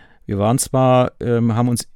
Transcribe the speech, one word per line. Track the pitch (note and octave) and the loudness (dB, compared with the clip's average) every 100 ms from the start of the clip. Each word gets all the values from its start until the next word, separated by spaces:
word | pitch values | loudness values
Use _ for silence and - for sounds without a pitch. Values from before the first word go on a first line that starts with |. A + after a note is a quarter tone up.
| - _ | -20 _
Wir | - G2+ | -8 -2
waren | G#2 C3 | 0 0
zwar, | - C3 C3 B2+ B2+ - | -2 0 2 2 0 -4
ähm, | A#2+ A#2 A#2 | -4 -2 0
haben | A2 B2 | 0 -2
uns | A#2+ - | -4 -8